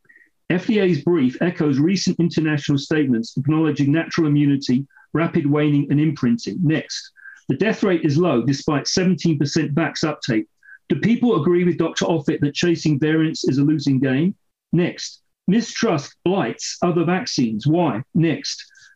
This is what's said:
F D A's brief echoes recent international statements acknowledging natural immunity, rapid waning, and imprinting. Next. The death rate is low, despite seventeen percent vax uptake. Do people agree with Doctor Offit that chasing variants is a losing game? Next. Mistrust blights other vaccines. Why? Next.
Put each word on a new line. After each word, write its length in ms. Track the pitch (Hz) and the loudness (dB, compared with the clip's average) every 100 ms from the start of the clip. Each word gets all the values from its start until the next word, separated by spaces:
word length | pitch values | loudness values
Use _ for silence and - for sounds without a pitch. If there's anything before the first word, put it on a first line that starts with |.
| _ _ _ _ - | _ _ _ _ -4
F 180 | 175 175 | -2 0
D 120 | 214 | 2
A's 240 | 190 156 | 2 2
brief 380 | 151 175 127 - | 2 2 2 0
echoes 360 | 170 175 151 131 | -4 0 0 2
recent 420 | 156 190 - 175 | 2 0 -2 0
international 560 | 170 165 156 151 143 143 | 0 0 -2 -2 -2 -2
statements 580 | - 156 139 117 117 - | 0 0 0 0 -2 -4
acknowledging 560 | 131 156 160 139 143 | -2 0 0 0 2
natural 360 | 156 165 - 156 | 0 0 -2 2
immunity, 600 | 147 143 139 - 123 139 _ _ | 2 2 0 0 -2 -2 _ _
rapid 340 | 151 170 180 143 | -2 0 0 2
waning, 420 | 147 151 143 143 | 2 2 2 2
and 80 | 147 | 2
imprinting. 580 | 156 147 123 117 - 101 | 0 0 0 0 -2 -2
Next. 480 | 160 156 - - - _ - - - | 0 0 -4 -12 -14 _ -20 -10 -4
The 80 | 135 | -2
death 260 | 220 214 | 0 0
rate 220 | 202 175 160 | 0 2 2
is 120 | 139 | 2
low, 240 | 180 127 | 2 2
despite 460 | 117 135 - 143 135 | 0 -2 -2 -2 -2
seventeen 500 | - 185 175 170 147 | 0 0 2 0 0
percent 380 | 143 170 147 147 | 0 -2 -2 -2
vax 300 | 156 - 156 | -2 -2 -4
uptake. 420 | 147 - 110 - _ - - - | -4 -2 -2 -2 _ -20 -12 -6
Do 140 | 147 | 0
people 400 | 196 233 247 190 | 2 2 2 2
agree 240 | 147 175 180 | 2 2 2
with 120 | 147 | 0
Doctor 280 | 165 - - | -2 -2 -2
Offit 340 | 165 - 151 | 0 0 -2
that 140 | 147 | -2
chasing 440 | - 175 165 160 151 | 0 0 0 0 0
variants 480 | 151 160 156 - - | 2 2 0 -2 -2
is 120 | 135 | 2
a 60 | |
losing 360 | 143 156 139 135 | 2 2 0 0
game? 360 | 135 131 175 - _ _ _ | 2 0 0 -4 _ _ _
Next. 500 | 160 165 - - - _ _ - | 0 0 -4 -14 -16 _ _ 0
Mistrust 680 | 208 226 - 226 151 - _ | 0 0 -2 -2 -2 -4 _
blights 540 | 170 196 117 - - - | -2 0 -2 -6 -10 -4
other 220 | 170 170 | -2 0
vaccines. 640 | 165 185 - - 120 107 139 | 0 -2 -2 -2 -2 0 0
Why? 360 | 165 165 107 - | 2 0 -2 -4
Next. 580 | - 165 139 - - - - - | 0 0 0 -6 -12 -16 -20 -20